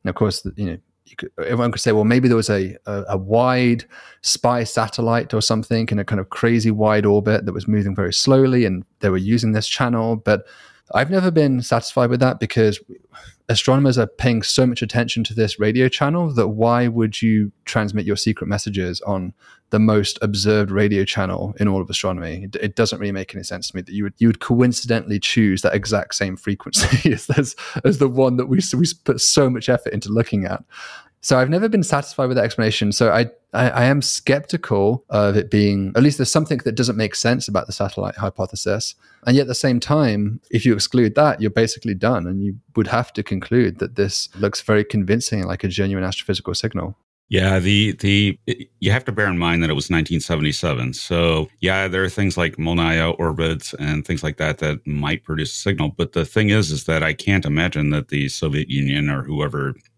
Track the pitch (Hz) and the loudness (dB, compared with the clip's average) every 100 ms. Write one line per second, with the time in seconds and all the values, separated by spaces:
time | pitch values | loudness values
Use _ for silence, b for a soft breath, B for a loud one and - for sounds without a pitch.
0 | 92 - 107 - 95 85 95 82 _ _ | -6 0 0 -2 -8 -8 -8 -8 _ _
1 | _ - 85 - 82 120 120 - 117 107 | _ -16 -12 -8 -2 0 0 0 2 4
2 | 110 123 127 117 107 101 95 - - 101 | 4 4 4 4 2 0 -2 -8 -8 -8
3 | 98 95 95 113 127 127 123 120 - B | -4 -6 0 2 2 2 2 2 -4 B
4 | B B - - 120 123 113 - 113 - | B B -6 0 0 0 -2 -2 -2 -2
5 | 113 117 - 110 - 110 117 113 110 101 | 0 0 0 -2 0 0 0 -2 0 -2
6 | 98 104 95 - 117 117 113 107 107 107 | -2 -4 -4 -2 2 2 2 2 2 4
7 | 101 104 107 107 98 - 101 107 98 95 | 4 4 2 0 -2 -4 0 0 0 -2
8 | 87 - 135 135 131 123 107 92 - _ | -2 0 4 4 4 4 2 -2 -8 _
9 | 101 92 95 117 113 110 - - 123 117 | 0 0 2 0 2 0 -2 -2 0 0
10 | 113 110 110 101 B B B B - 107 | 0 -2 0 0 B B B B -4 -2
11 | 139 190 185 160 143 127 120 117 - - | 0 2 2 4 4 2 0 -2 0 0
12 | 120 123 131 - 110 120 107 104 - - | 2 2 2 0 -2 2 2 0 -8 -20
13 | _ B B B - 110 - 131 139 120 | _ B B B -4 0 2 4 4 2
14 | 107 - 131 113 - - 127 120 113 123 | 0 0 0 0 0 2 2 0 -2 -2
15 | 120 117 110 110 107 - 107 120 131 - | -2 -2 -2 0 -2 0 0 2 2 2
16 | 143 170 165 120 104 107 117 120 120 117 | 0 0 0 0 0 2 2 4 2 0
17 | 110 - 113 107 104 - - 113 104 107 | 0 0 2 2 0 -4 -4 -2 0 -2
18 | 90 98 113 107 - 101 - 98 90 87 | -2 -2 -2 -2 -4 -4 -4 -4 -4 -6
19 | 98 95 92 b b b _ 107 110 107 | -6 -6 -6 b b b _ 2 4 4
20 | 101 - 107 101 104 107 98 95 107 101 | 0 -2 -4 0 2 2 2 2 2 2
21 | 98 - 92 90 101 - 104 95 90 98 | 0 -2 -4 -4 -6 0 0 0 -2 -4
22 | 98 87 82 85 98 - 107 - 110 104 | -4 -4 -8 -10 -10 -8 -4 0 -2 -2
23 | 101 98 92 98 95 87 - 92 90 98 | -6 -6 -8 -12 -12 -10 -10 -10 -8 -6
24 | 101 - 117 110 - 120 123 120 120 113 | -6 2 2 2 0 2 2 2 -2 -2
25 | - 101 - 117 104 92 - 101 101 104 | -2 -4 0 2 2 2 0 0 0 -2
26 | - - 98 92 - 98 - - - 127 | -2 -6 -6 -6 -6 -6 -4 -2 2 2
27 | 156 107 - 143 131 - B B - 147 | 2 0 0 0 0 -4 B B 2 4
28 | 139 123 131 123 127 131 - 127 165 - | 2 4 4 2 2 0 2 0 0 0
29 | - 120 - 151 135 123 - 123 - 107 | -2 0 2 4 4 2 0 0 -2 -6
30 | 104 110 117 101 92 98 - B B B | -2 0 0 -2 -2 -6 -10 B B B
31 | B _ - 131 131 170 220 214 156 143 | B _ 2 2 4 2 2 0 2 0
32 | - - 127 127 110 - 107 - 104 - | -2 -4 0 0 0 0 0 0 0 2
33 | 113 98 123 - _ 107 123 - 123 139 | 4 4 0 -6 _ 0 0 2 2 2
34 | - - - 143 - 170 - 101 101 127 | 0 -2 0 0 -2 -6 -2 2 2 0
35 | - 107 101 101 - 104 104 98 95 113 | -2 0 2 2 2 2 4 2 0 2
36 | 147 139 127 160 - 131 123 110 123 110 | 2 2 0 0 0 -2 -2 0 0 0
37 | 107 - 120 123 - 101 - - 101 - | -2 0 0 0 0 -4 -4 -4 -4 -4
38 | 98 98 101 - 95 104 98 101 - - | -6 -4 -6 -4 -6 -6 -4 -4 -4 -12
39 | b b 123 131 127 120 135 120 - 151 | b b 2 2 2 0 0 0 0 2
40 | 131 104 104 113 - 117 127 104 - 123 | 2 2 -2 -6 -4 0 2 2 2 2
41 | 110 143 151 - 107 113 113 - 113 95 | 2 4 2 2 0 2 0 -2 -6 -2
42 | 113 117 87 95 101 101 _ - 98 120 | 0 0 -2 -4 -4 -6 _ -2 0 0
43 | 127 - - 95 - 123 107 87 - - | -2 -6 -6 -6 0 2 2 -2 -4 -2
44 | 101 - - 95 104 - - 107 104 107 | -2 -2 -8 -4 -4 -2 0 2 2 0
45 | 92 113 - 104 90 95 95 87 98 98 | 0 0 0 -4 -4 -4 -4 -2 -2 -2
46 | 92 - - 95 - - 110 95 87 - | -4 -4 -4 -6 -6 -6 -4 -4 -8 -10
47 | _ _ - 92 95 95 90 104 107 87 | _ _ -4 0 2 2 2 2 2 0
48 | 98 101 101 - - - - _ 101 120 | 2 2 2 -2 -6 -8 -12 _ 0 0
49 | - 101 101 87 85 85 80 73 - 82 | -2 -2 -2 0 2 2 2 -2 0 0
50 | 78 82 - 80 76 71 85 64 62 - | 0 -2 -2 -2 -2 -2 -2 -2 -4 -8
51 | - 85 85 78 78 _ 92 95 95 92 | -4 0 2 0 -4 _ -2 0 -2 -2
52 | 95 - 98 87 85 - 80 85 82 82 | -2 0 -2 0 -2 -2 -2 0 0 0
53 | 82 82 82 73 80 82 - - 76 76 | 0 0 -2 -2 -2 -4 -8 -8 -4 -4
54 | - 78 78 73 76 - 76 73 73 73 | -4 -4 -4 -4 -4 -2 -4 -4 -6 -4
55 | 73 85 - 78 73 - 98 98 76 - | -4 -6 -6 -6 -6 -4 -4 -2 -2 -4
56 | 82 87 76 110 107 107 82 73 - 80 | -4 -4 -2 0 2 2 0 -2 -2 -2
57 | 80 76 - 98 73 73 87 78 73 73 | -2 -2 -2 0 0 0 -2 -2 -2 -2
58 | 65 71 69 - 78 71 71 69 69 71 | -4 -4 -4 -4 -4 -4 -4 -2 -2 -2
59 | 73 69 71 76 73 143 135 - _ | -2 -4 -6 -6 -4 -4 -6 -8 _